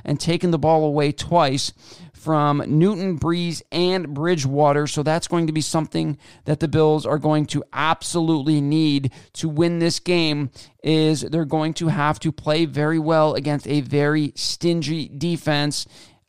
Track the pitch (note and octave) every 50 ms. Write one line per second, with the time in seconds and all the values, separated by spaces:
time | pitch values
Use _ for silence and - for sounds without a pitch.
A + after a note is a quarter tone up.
0 | - - D3 D3 - E3+ E3+ E3+ - F3 E3 D3+ C#3+ D#3 D#3+ D#3+ D#3 D3+ D3 D3+
1 | C#3+ D3 C#3+ - - - E3+ E3+ D3+ C#3 C3+ C#3 - - - _ - - - -
2 | F3 D#3+ - - - D3+ D#3+ D3+ D3 D3 C#3+ C#3+ - - C#3+ D3+ E3+ G3+ G#3+ E3
3 | F#3+ F#3+ F3 C#3+ - D#3+ E3+ F3 F3 E3+ D#3 - - _ - E3 F3 F3+ F#3 F#3
4 | E3 C#3+ D3 C#3 D#3 E3+ F3+ D#3+ C3+ C3+ C#3 C#3+ D3+ C#3+ C#3+ D3 D3 C#3 - D3+
5 | C#3+ D3+ D#3 E3+ - - F3 E3+ E3 D#3 D#3 D#3 C#3+ - - E3 D#3 - - E3
6 | D#3+ D#3 C#3+ - - - - - _ - D#3 D3 E3+ D3+ C3+ D#3+ D#3 D#3 D#3 D#3
7 | C3 A2 C#3+ D3+ C3 D#3 D3+ D3+ D3 - - D3 - - - C3+ D3 D#3 E3 -
8 | - - - F3 E3 D#3+ D#3+ D3+ C3+ D3+ D#3 D3 C#3+ C#3+ D3+ D#3+ D#3+ D3+ C#3+ C#3
9 | C3+ B2 - - - - - - - D#3+ D3+ D3 E3+ E3+ E3+ E3+ E3 E3+ - -
10 | - F3+ F3+ F3 E3 D#3 D3+ D3 D3 B2+ - - - - _ _ - D3 D#3+ D#3
11 | D#3 D#3 D#3 C3 B2+ - D3 E3 D#3+ C3+ D#3+ D#3 D#3 D#3+ D#3 - E3+ D#3+ D3+ D3
12 | C#3+ D3+ D#3 - - D#3+ D3 - - D3+ D3+ E3 E3+ D3 C3 C#3+ D3+ D3+ E3 D#3+
13 | D3+ D#3+ E3 D#3+ D#3 D#3 - - C#3 D3+ D3 C#3 - - C#3+ D3 C3 B2 C#3 C#3+
14 | C#3+ D3 D3+ D#3 D3 C3 - - - - - - E3 F3 E3+ E3+ D3 C#3 D#3+ D#3+
15 | C3+ - - C#3 D#3 F3 E3+ - - D#3+ D3+ C#3+ D3 D3 D3 - - - - -
16 | - - _ _ _